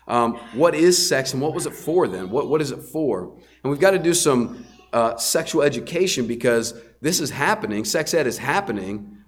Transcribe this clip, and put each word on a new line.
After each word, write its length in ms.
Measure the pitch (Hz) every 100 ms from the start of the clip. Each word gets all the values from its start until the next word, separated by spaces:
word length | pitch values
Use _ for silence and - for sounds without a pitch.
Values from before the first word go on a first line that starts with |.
Um, 300 | - 120 117 117 -
what 220 | 113 170
is 320 | 156 175 175 -
sex 240 | 135 131
and 100 | 135
what 120 | 151
was 120 | 170
it 80 | 147
for 360 | - - 175 123
then? 200 | 92 95
What, 200 | 123 127
what 120 | 156
is 100 | 143
it 100 | 113
for? 560 | - 156 143 95 90 - - _
And 80 | 135
we've 80 | 143
gotta 200 | 190 185
do 140 | 165
some 520 | 165 151 127 110 - - - -
uh, 240 | 117 113 -
sexual 440 | - 165 160 160
education 640 | 143 120 - 170 185 135 117
because 460 | 120 127 117 110 - - _
this 180 | 147 185
is 100 | 147
happening. 560 | - 160 214 - 104
Sex 280 | - 160 151
ed 140 | 165 127
is 100 | -
happening, 800 | 123 185 196 104 95 104 - -